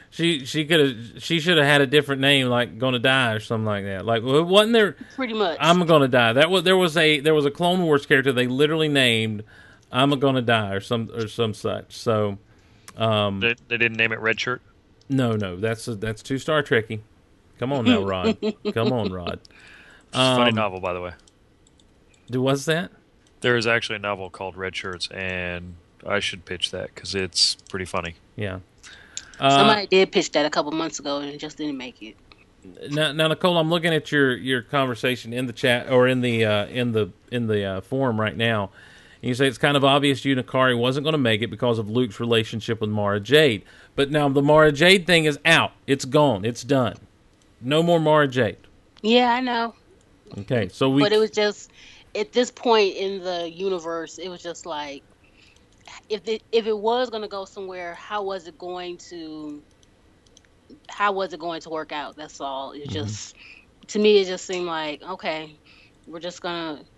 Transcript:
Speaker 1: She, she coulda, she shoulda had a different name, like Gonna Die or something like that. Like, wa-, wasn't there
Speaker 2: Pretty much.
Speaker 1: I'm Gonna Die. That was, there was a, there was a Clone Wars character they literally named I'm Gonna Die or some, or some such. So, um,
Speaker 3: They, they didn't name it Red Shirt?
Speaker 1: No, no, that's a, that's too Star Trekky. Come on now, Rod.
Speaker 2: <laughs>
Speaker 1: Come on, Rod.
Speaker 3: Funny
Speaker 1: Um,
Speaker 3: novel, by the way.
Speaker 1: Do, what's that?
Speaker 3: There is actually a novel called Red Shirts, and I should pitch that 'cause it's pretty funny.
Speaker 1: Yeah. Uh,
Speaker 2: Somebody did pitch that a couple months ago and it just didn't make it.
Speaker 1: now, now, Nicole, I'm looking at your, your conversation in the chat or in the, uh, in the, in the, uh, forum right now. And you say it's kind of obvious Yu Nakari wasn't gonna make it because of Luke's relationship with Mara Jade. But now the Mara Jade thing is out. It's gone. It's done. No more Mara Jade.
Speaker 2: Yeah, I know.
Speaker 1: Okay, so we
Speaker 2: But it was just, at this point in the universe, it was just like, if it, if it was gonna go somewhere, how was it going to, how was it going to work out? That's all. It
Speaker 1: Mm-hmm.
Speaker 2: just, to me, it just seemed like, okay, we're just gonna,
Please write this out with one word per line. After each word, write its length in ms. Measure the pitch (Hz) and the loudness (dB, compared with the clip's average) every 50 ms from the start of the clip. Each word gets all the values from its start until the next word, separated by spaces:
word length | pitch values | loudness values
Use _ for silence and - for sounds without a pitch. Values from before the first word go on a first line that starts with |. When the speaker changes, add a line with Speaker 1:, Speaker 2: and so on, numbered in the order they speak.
| - _ | -20 _
Speaker 1:
She, 340 | - - 165 170 170 131 135 | -6 -2 -2 0 -2 -2 -4
she 180 | 120 - 156 151 | -6 -4 -4 0
coulda, 560 | 143 175 156 143 139 120 107 117 110 - - | 2 4 4 4 2 0 -6 -12 -16 -16 -12
she 180 | - - 165 165 | -6 -2 -2 -2
shoulda 260 | 147 180 175 156 143 | 2 2 4 4 6
had 160 | 143 147 143 | 6 6 4
a 60 | 139 | 4
different 340 | 123 139 147 139 139 139 131 | 6 4 2 2 2 -2 2
name, 280 | 135 139 143 135 131 123 | 4 4 4 4 4 2
like 300 | 123 120 120 - 87 113 | 2 0 0 -2 -4 -2
Gonna 200 | 127 131 127 120 | -2 0 0 2
Die 340 | 110 131 131 135 127 117 | 2 2 2 4 2 0
or 80 | 107 107 | 0 -4
something 260 | - - 117 110 110 | -4 -4 -4 -2 0
like 180 | 110 104 101 98 | -2 -2 -2 -4
that. 200 | 101 98 92 98 | -6 -6 -6 -2
Like, 160 | 110 117 117 | 0 0 0
wa-, 200 | 117 131 135 156 | 0 2 2 2
wasn't 300 | 170 175 190 208 214 226 | 4 6 4 4 6 6
there 240 | 233 226 208 175 - - - - - | 4 4 2 2 -2 -8 -18 -16 -8
Speaker 2:
Pretty 180 | - 262 220 220 | -8 -6 -4 -2
much. 240 | 220 202 170 151 - | -2 -2 -2 0 0
Speaker 1:
I'm 240 | 143 160 175 180 175 | 4 4 4 4 6
Gonna 220 | 156 165 151 139 131 | 6 6 6 6 6
Die. 240 | 127 123 117 113 113 | 4 4 4 4 4
That 160 | 135 156 170 | 4 4 4
was, 120 | 190 185 165 | 4 2 4
there 120 | 185 190 | 4 4
was 200 | 185 180 165 147 | 4 4 2 2
a, 240 | 170 156 156 151 139 | 4 4 4 4 2
there 140 | 135 156 156 | 2 2 2
was 100 | 151 139 | 4 2
a 40 | 143 | 0
Clone 320 | 143 - 180 175 185 185 | 0 0 0 0 2 2
Wars 220 | 175 160 147 139 - | 2 4 2 2 4
character 260 | - 151 135 127 139 | 4 2 4 4 2
they 140 | 117 123 127 | 2 2 0
literally 420 | 123 127 131 151 151 160 160 156 151 | 0 2 2 2 2 2 0 0 2
named 560 | 143 139 127 120 113 113 110 110 107 104 107 - - - - - - _ _ - | 2 4 4 4 2 2 0 -2 -4 -8 -10 -14 -20 -20 -20 -20 -20 _ _ -6
I'm 180 | - 127 139 143 143 127 | 0 0 2 2 2 2
Gonna 240 | 139 139 131 131 | 2 0 0 0
Die 300 | 117 117 117 110 107 98 | 2 2 2 2 0 -2
or 80 | 98 98 | -4 -6
some, 300 | - - 123 117 113 101 - | -4 -4 -4 -4 -4 -6 -6
or 140 | 117 113 104 | -8 -8 -6
some 260 | - - 113 107 104 | -2 -2 -2 -2 -2
such. 420 | - - 101 98 98 - _ - | -6 -6 -6 -6 -6 -10 _ -14
So, 420 | - - 120 110 107 107 101 98 - _ _ _ _ _ _ _ _ - - - | -6 -2 0 0 0 0 -2 -4 -8 _ _ _ _ _ _ _ _ -20 -16 -8
um, 440 | 113 113 113 107 104 104 101 98 98 | -4 -2 0 0 0 0 0 -2 -2
Speaker 3:
They, 140 | 113 117 117 _ _ - | -2 -2 -2 _ _ -6
they 80 | 117 113 | -2 -2
didn't 180 | 117 117 113 113 | 0 -2 0 0
name 140 | 113 113 | 0 0
it 80 | 113 113 | -2 -2
Red 200 | 110 113 110 - | -2 -2 -2 -2
Shirt? 200 | - 123 123 - _ _ _ _ _ _ _ _ _ - | -2 -4 -4 -6 _ _ _ _ _ _ _ _ _ -2
Speaker 1:
No, 280 | 135 135 123 117 113 | 0 0 0 0 0
no, 200 | 107 101 92 87 | -2 -4 -6 -6
that's 300 | 90 107 113 113 113 - 123 | -4 -4 -4 -4 -4 -8 -10
a, 60 | 113 | -8
that's 280 | 98 107 110 113 - | -6 -6 -8 -8 -8
too 160 | - - 135 127 | -8 -6 -6 -6
Star 240 | - 165 156 151 | -2 -2 -2 0
Trekky. 380 | - - 135 113 107 - 110 110 - _ _ _ _ _ _ _ _ _ _ - | 0 2 0 0 0 -2 -10 -10 -12 _ _ _ _ _ _ _ _ _ _ -8
Come 140 | 120 131 | -4 -4
on 120 | 143 135 160 | -2 0 4
now, 180 | 247 240 202 | 4 4 4
Rod. 340 | 190 98 - - 185 220 208 - 208 220 208 | 2 -2 -2 -2 -2 -2 -2 -2 -4 -6 -6
Speaker 2:
<laughs> 180 | _ - 208 | _ -8 -6
Speaker 1:
Come 200 | - 113 113 123 | -2 -2 0 0
on, 200 | 127 120 104 98 | 0 -2 -2 -4
Rod. 280 | 92 90 87 87 87 90 _ _ - - - - - - - - - - _ _ | -6 -6 -8 -10 -10 -12 _ _ -20 -20 -20 -20 -20 -20 -20 -20 -20 -20 _ _
Speaker 3:
Funny 380 | - 127 127 131 127 123 123 120 | -2 2 2 4 4 4 4 4
Speaker 1:
Um, 40 | 110 | 2
Speaker 3:
novel, 260 | 110 110 101 92 92 | 2 -2 -2 -4 -6
by 120 | 92 90 90 | -6 -6 -6
the 60 | 90 | -6
way. 120 | 90 90 87 - _ _ _ _ _ _ _ _ _ _ _ _ _ _ _ _ _ _ _ _ _ - | -8 -10 -12 -14 _ _ _ _ _ _ _ _ _ _ _ _ _ _ _ _ _ _ _ _ _ -6
Speaker 1:
Do, 120 | 120 127 | -4 -2
what's 220 | 127 135 139 139 139 | 0 0 0 -2 -2
that? 240 | 160 156 170 185 - _ _ _ _ _ _ _ _ _ - | -2 -2 -2 -4 -8 _ _ _ _ _ _ _ _ _ -2
Speaker 3:
There 160 | - 123 123 | 0 2 2
is 100 | 117 107 | 2 2
actually 300 | 117 117 117 - - 110 | 2 0 0 0 -4 -8
a 40 | 104 | -6
novel 300 | 101 104 101 95 95 90 | -4 -4 -4 -4 -6 -12
called 260 | - - 95 92 90 | -10 -10 -10 -10 -8
Red 180 | 95 95 92 90 | -8 -8 -8 -8
Shirts, 320 | - - 95 90 85 - - | -8 -10 -10 -10 -8 -10 -10
and 640 | - 95 95 92 92 90 90 87 87 87 87 90 87 - _ _ _ _ - | -8 -8 -6 -6 -6 -6 -6 -6 -8 -8 -10 -14 -18 -20 _ _ _ _ -8
I 140 | - 101 101 | -4 -4 -2
should 240 | - - 101 92 - | -4 -4 -8 -10 -12
pitch 260 | - 92 87 - - | -12 -10 -10 -10 -10
that 240 | - 92 95 - - | -8 -10 -10 -10 -12
'cause 200 | - - - 98 | -16 -12 -8 -6
it's 420 | 98 95 87 - - 104 98 - _ _ - | -4 -4 -4 0 0 0 0 0 _ _ -12
pretty 160 | - 95 92 | -10 -10 -8
funny. 300 | - - 92 85 85 82 _ _ _ - | -6 -6 -6 -6 -6 -12 _ _ _ -10
Speaker 1:
Yeah. 240 | 110 107 98 95 92 - _ _ _ - - - - - - - - - - - - | -8 -8 -8 -8 -10 -14 _ _ _ -20 -20 -20 -20 -20 -18 -18 -18 -18 -16 -8 0
Uh, 100 | - 135 | 2 4
Speaker 2:
Somebody 360 | 139 139 139 - - 208 190 | 6 6 6 6 4 2 2
did 240 | - 190 190 190 185 | 2 4 4 4 4
pitch 200 | - 202 311 - | 2 -2 -2 0
that 120 | - 311 294 | 0 0 0
a 40 | 302 | 0
couple 220 | - - 302 294 | 0 -2 -2 -2
months 260 | - 320 - 311 - - | -4 -4 -4 -6 -8 -8
ago 200 | 143 - 143 143 | -6 -6 -6 -6
and 120 | 147 - | -6 -8
it 80 | 143 147 | -10 -12
just 180 | 156 147 - | -12 -14 -10
didn't 200 | - 156 147 139 | -8 -8 -8 -6
make 260 | 131 123 123 - - | -8 -10 -14 -16 -18
it. 140 | 107 110 - _ _ _ - _ _ _ _ _ - 95 90 - - 120 | -20 -20 -20 _ _ _ -20 _ _ _ _ _ -20 -20 -20 -16 -10 -6
Speaker 1:
now, 220 | 147 151 156 147 | -2 -2 -2 -2
now, 160 | 139 156 160 160 | 0 0 0 0
Nicole, 280 | 156 - - 185 175 | 0 0 2 2 2
I'm 140 | 165 156 160 | 2 2 2
looking 240 | 170 175 156 175 160 | 0 0 0 2 0
at 160 | 151 151 - | 0 0 0
your, 260 | 151 143 139 131 123 | 2 2 2 2 2
your 260 | 95 107 131 131 123 | -2 -2 -2 -2 -2
conversation 720 | 113 - 147 139 135 127 117 110 - 127 123 113 - 113 | -2 -2 0 0 0 0 -2 -2 -2 -2 -2 -2 -6 -8
in 140 | 117 123 131 | -6 -6 -6
the 60 | 120 | -6
chat 380 | 110 - - 127 120 120 - - | -6 0 2 2 2 2 0 2
or 180 | 127 127 123 127 | 4 6 6 6
in 120 | 127 127 | 4 2
the, 240 | 123 123 117 113 113 | 2 0 2 2 2
uh, 220 | 107 104 104 101 | 2 2 0 -2
in 240 | - 90 127 123 120 | -4 -4 -4 -2 0
the, 180 | 110 110 104 87 - _ _ - | 0 0 -2 -2 -6 _ _ -8
in 160 | - 120 117 | -6 -4 -2
the, 180 | 110 107 104 101 | 0 0 0 -2
uh, 160 | 98 95 95 | -2 -4 -6
forum 400 | - - 131 135 135 127 110 110 | -6 -4 -4 -2 0 0 0 0
right 160 | 107 104 71 | -2 -2 -2
now. 340 | 98 117 117 113 104 98 - - - - - - - - - - - | 0 0 0 0 0 -2 -4 -8 -20 -20 -20 -20 -20 -20 -20 -18 -8
And 60 | - 123 | -6 -4
you 60 | 123 | 0
say 120 | 120 139 | 0 0
it's 120 | 135 110 - | 0 0 0
kind 180 | - 147 143 | 0 2 2
of 80 | 139 131 | 4 4
obvious 400 | 135 139 143 139 139 135 113 - | 4 4 4 2 2 0 0 0
Yu 100 | 139 135 | -2 -2
Nakari 400 | 127 120 - - 131 131 127 123 | -2 -2 -2 0 2 2 2 2
wasn't 280 | 117 117 127 131 151 139 | 2 0 0 -2 -2 -2
gonna 140 | 160 160 151 | -2 0 2
make 220 | 127 113 110 104 | 2 2 2 0
it 80 | 117 104 | -2 -4
because 280 | 107 - 127 120 117 113 | -4 -2 0 0 0 0
of 100 | 107 101 | -2 -2
Luke's 300 | 110 127 127 - - - | 0 0 0 0 -4 -6
relationship 600 | 120 117 117 113 113 - 117 110 - - 113 - | -2 2 2 2 0 -2 -6 -8 -4 -4 -4 -4
with 100 | 113 107 | -2 -2
Mara 300 | 107 104 104 101 101 104 | -2 -2 0 0 -2 -2
Jade. 440 | 98 107 139 151 160 135 107 92 - - - - - _ - | 0 4 4 6 6 4 2 -2 -6 -14 -20 -20 -20 _ -2
But 160 | - 143 135 | -2 -2 0
now 180 | 151 147 147 143 | 0 0 2 2
the 140 | 135 143 | 2 2
Mara 300 | 143 147 151 156 156 156 | 4 6 6 8 6 6
Jade 340 | 147 135 170 180 190 202 160 | 6 6 6 6 6 4 4
thing 180 | - 175 165 156 | 4 2 4 4
is 140 | 151 143 139 - | 2 0 0 2
out. 280 | 165 165 165 110 - - _ - | 4 4 4 4 0 -4 _ -2
It's 180 | - 139 135 - | -2 -2 -2 0
gone. 400 | 127 127 151 147 139 110 92 101 | 2 4 4 4 4 2 0 -2
It's 200 | 117 117 - 120 | -4 -6 -6 -2
done. 320 | 117 139 131 120 101 - - - _ _ _ _ _ _ _ _ _ _ - | 0 2 2 2 0 -4 -8 -20 _ _ _ _ _ _ _ _ _ _ -10
No 200 | 113 127 147 160 | -4 0 2 2
more 180 | 170 170 175 165 | 4 4 4 4
Mara 260 | 156 151 151 151 143 | 4 4 4 4 4
Jade. 300 | 135 120 127 117 98 87 - - - _ _ _ _ _ - | 2 2 0 0 0 -2 -6 -18 -20 _ _ _ _ _ -6
Speaker 2:
Yeah, 300 | - 214 233 247 247 240 | 0 4 4 4 4 4
I 80 | 233 254 | 2 0
know. 340 | 254 247 240 233 233 233 - _ _ _ _ _ _ _ _ _ _ - - 101 | -2 -2 -2 -4 -4 -6 -8 _ _ _ _ _ _ _ _ _ _ -18 -14 -12
Speaker 1:
Okay, 300 | 101 - 135 117 98 90 | -6 -2 -2 -2 -2 -4
so 200 | - - 135 135 | -2 0 0 2
we 120 | 135 143 | 4 4
Speaker 2:
But 100 | 208 208 | 4 4
it 60 | 214 214 | 4 2
was 120 | 220 208 | 2 2
just, 400 | - 214 208 208 202 - - - _ - - - - - - _ - | 0 0 -2 -2 -2 -6 -16 -20 _ -20 -20 -20 -20 -20 -20 _ -8
at 180 | 202 214 - | -8 -6 -2
this 180 | - 240 247 240 | 0 0 0 0
point 460 | - - - 247 226 220 202 190 - | -4 -4 2 4 4 6 4 2 0
in 240 | 156 196 196 196 190 | -4 -6 -6 -6 -6
the 280 | 175 185 175 170 170 165 | -6 -6 -6 -6 -6 -8
universe, 720 | 165 170 190 196 185 175 160 165 165 165 160 156 - 160 | -8 -6 -4 -4 -4 -4 -6 -6 -8 -8 -8 -10 -12 -14
it 100 | 170 185 | -14 -14
was 140 | 180 175 | -14 -12
just 240 | - 175 160 - - | -12 -12 -12 -12 -12
like, 380 | 175 156 147 147 143 139 - _ _ _ _ _ _ _ _ _ _ _ _ _ _ _ _ - - - - _ - | -10 -10 -10 -10 -10 -14 -16 _ _ _ _ _ _ _ _ _ _ _ _ _ _ _ _ -20 -20 -20 -18 _ -8
if 180 | 214 196 - 226 | -8 -6 -4 -6
it, 140 | 220 214 _ - | -6 -6 _ 0
if 140 | 220 233 202 | 0 0 0
it 100 | 220 214 208 | 0 -2 0
was 300 | 202 226 240 254 254 233 | 0 0 0 0 0 -2
gonna 180 | 220 214 208 202 | -4 -8 -8 -8
go 160 | 202 196 190 | -8 -10 -10
somewhere, 480 | - - 208 190 185 185 180 175 170 170 | -12 -12 -14 -12 -12 -10 -10 -10 -12 -12
how 280 | - - - 214 208 | -14 -12 -8 -8 -6
was 240 | 196 190 196 185 156 | -6 -6 -8 -8 -10
it 120 | 175 160 - | -16 -18 -14
going 400 | 180 180 180 180 180 180 175 170 | -12 -12 -10 -10 -10 -12 -12 -14
to, 640 | - - 175 170 160 156 156 156 151 151 147 147 - _ _ _ _ _ _ _ _ _ _ _ _ _ _ _ _ _ _ _ _ _ - _ _ - | -16 -18 -16 -14 -14 -14 -14 -12 -12 -14 -14 -16 -18 _ _ _ _ _ _ _ _ _ _ _ _ _ _ _ _ _ _ _ _ _ -20 _ _ -16
how 240 | - - 208 208 | -6 -2 -2 -2
was 200 | 196 190 190 165 | 0 -2 -4 -6
it 80 | 175 156 | -8 -10
going 200 | 165 175 165 160 | -10 -8 -8 -10
to 80 | 156 165 | -10 -10
work 220 | 160 156 151 151 | -10 -10 -8 -8
out? 240 | 160 147 135 - - | -10 -10 -10 -12 -14
That's 240 | 151 151 147 - - | -16 -18 -16 -14 -12
all. 320 | 147 139 135 135 139 - | -10 -8 -8 -8 -10 -12
It 180 | - 147 143 127 | -14 -14 -12 -10
Speaker 1:
Mm-hmm. 20 | |
Speaker 2:
just, 420 | - 151 143 101 107 104 - - - _ - - - - _ _ _ _ - - | -8 -8 -8 -8 -10 -12 -14 -18 -20 _ -20 -20 -20 -20 _ _ _ _ -16 -6
to 100 | - 214 | -2 2
me, 200 | 214 214 208 196 | 4 6 6 6
it 80 | 190 | 4
just 180 | 180 185 180 - | 2 -6 -8 -8
seemed 220 | - 185 180 175 | -8 -6 -6 -6
like, 360 | 170 165 160 156 151 147 - | -6 -6 -6 -6 -8 -10 -12
okay, 560 | - 175 185 185 - 180 156 156 156 156 151 _ _ _ _ _ _ _ _ _ _ | -12 -14 -12 -8 -6 -6 -6 -6 -10 -14 -18 _ _ _ _ _ _ _ _ _ _
we're 140 | - 160 170 | -18 -16 -12
just 220 | 160 180 170 - | -12 -12 -12 -10
gonna, 420 | - 175 175 170 165 160 147 131 - _ _ | -8 -8 -8 -6 -8 -8 -10 -12 -16 _ _